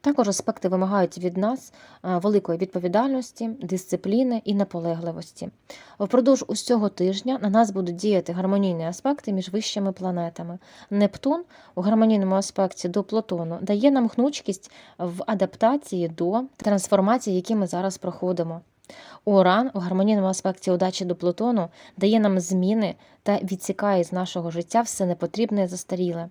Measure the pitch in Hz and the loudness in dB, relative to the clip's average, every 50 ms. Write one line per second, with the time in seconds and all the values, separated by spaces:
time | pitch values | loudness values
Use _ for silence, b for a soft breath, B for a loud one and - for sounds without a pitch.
0 | _ 285 285 285 240 202 196 - - - 170 - - 185 185 185 190 190 202 202 | _ 0 2 2 2 0 0 -2 -2 -4 -6 -2 -2 0 0 2 0 2 2 2
1 | 185 175 - - 175 180 175 185 190 214 254 262 - - B B B B B B | 2 0 -2 -4 -6 -4 -2 0 -2 -2 -2 -4 -8 -16 B B B B B B
2 | B 175 185 185 175 208 214 202 196 - 170 165 190 185 - 180 175 180 175 208 | B -2 -2 0 0 2 2 2 2 0 -2 -2 -2 -4 -4 -4 -4 0 2 2
3 | 240 269 269 254 247 - - - 226 226 220 - - 175 185 185 - - - 180 | 2 2 0 -2 -4 -8 -10 -8 -8 -8 -8 -8 -6 -6 -4 -6 -4 -4 -6 -4
4 | - 185 202 233 262 254 240 226 - - 208 202 202 190 - 175 165 170 165 165 | -2 0 2 2 2 2 0 -2 -2 -2 0 0 0 -2 -4 -6 -4 -4 -4 -4
5 | 170 170 165 165 160 - - - 170 180 - _ _ B B B B B B B | -4 -8 -8 -8 -12 -16 -14 -14 -14 -14 -14 _ _ B B B B B B B
6 | 202 190 - 247 247 254 269 254 262 - 208 214 - - 247 226 208 202 - - | -4 2 2 2 4 4 4 2 2 -4 -6 -6 -2 0 0 2 2 0 0 0
7 | 180 185 196 196 - 247 262 269 - 208 196 220 233 214 196 196 185 175 175 175 | 0 0 0 -2 -2 -4 -4 -2 -2 2 4 4 4 4 2 -4 -4 -4 -4 -2
8 | 196 214 208 185 165 - 175 180 185 190 196 202 196 190 175 165 165 165 180 - | 0 2 2 2 0 0 -4 -2 0 2 2 2 2 2 0 -2 -4 -4 -6 -4
9 | - 269 285 294 - - 202 190 180 - 180 214 220 - - 214 196 196 190 - | -2 -2 -2 -2 -2 -4 -4 -2 -4 -2 -4 -4 -4 -4 -4 -2 -2 -2 -4 -4
10 | 185 185 180 175 170 170 170 - 170 170 175 185 B B B B B B 202 202 | -4 -4 -2 -2 -4 -6 -8 -10 -12 -12 -12 -12 B B B B B B 2 2
11 | 208 196 196 - - 277 294 339 349 B B B B B B - 180 202 220 220 | 2 2 2 0 -2 0 0 0 -4 B B B B B B -2 0 2 4 4
12 | 220 220 220 208 196 185 190 190 196 - - - 196 185 - - - 180 175 208 | 6 6 6 4 4 2 2 0 0 -2 0 0 0 0 0 -4 -6 -2 -2 -2
13 | 202 - 214 226 220 - 190 170 170 165 165 - - 190 208 208 220 285 285 269 | -4 0 -2 -4 -2 -2 -4 -4 -4 -6 -6 -8 -2 0 0 4 4 4 4 6
14 | 240 220 - - 240 285 294 - - - 196 - - B B B B B B B | 2 2 2 2 0 0 0 -4 -6 -6 -8 -8 -8 B B B B B B B
15 | 170 180 170 185 - - 220 190 190 190 - - - 226 262 294 285 - - 180 | -6 -6 -6 -6 -4 -4 0 0 0 -2 0 2 2 4 4 2 -4 -4 -4 -2
16 | 175 165 165 160 170 175 196 233 254 262 _ _ - 214 202 196 185 - - 196 | -2 -4 -2 -2 -2 0 0 -2 -2 -4 _ _ 0 2 2 2 2 2 2 2
17 | 190 196 233 254 - 214 190 180 180 - 226 214 196 170 175 175 180 196 185 - | 4 4 2 2 0 0 -2 -2 0 0 0 0 0 -2 -2 -2 -2 -4 -4 -4
18 | - 185 175 - - 180 180 170 170 165 165 165 - _ _ _ _ B B B | -8 -8 -8 -4 -4 -2 -2 -2 -2 -4 -4 -12 -14 _ _ _ _ B B B
19 | B B B B B - 208 196 185 185 180 208 247 262 - 202 175 175 185 185 | B B B B B 4 6 6 8 6 6 4 2 0 -2 -4 -4 -2 0 2
20 | 196 208 220 208 190 190 190 - - 196 185 - - - 180 175 185 185 185 - | 2 4 4 2 2 0 -2 -2 -2 -4 -6 -4 -2 0 2 2 2 0 0 -2
21 | 190 180 175 165 170 180 175 - 220 240 247 220 175 160 B B B B B - | -4 -4 -4 -2 0 -2 -2 0 0 0 0 0 0 -2 B B B B B 0
22 | 185 202 214 226 214 208 196 185 175 - 190 185 180 185 214 226 214 180 - b | 2 4 4 4 4 4 2 2 0 0 0 0 2 2 2 2 0 -2 -4 b
23 | b b b b b - 202 - - 190 196 185 - - 190 - - 202 196 185 | b b b b b 0 0 0 0 -4 -6 -6 -6 -6 -6 -2 0 2 2 2
24 | 170 165 - 180 185 180 - 185 170 170 165 170 170 _ - 233 233 226 - - | 0 0 -2 -6 -4 -4 -4 -6 -6 -4 -6 -6 -8 _ 0 0 0 0 -2 -2
25 | 196 180 175 170 - 165 - 202 226 233 214 202 190 180 180 175 - _ 185 180 | -2 -2 0 -2 -4 -6 -2 -2 -2 0 0 0 0 -2 -2 -8 -8 _ -4 -4
26 | 185 180 170 170 170 175 | -2 -4 -4 -6 -8 -12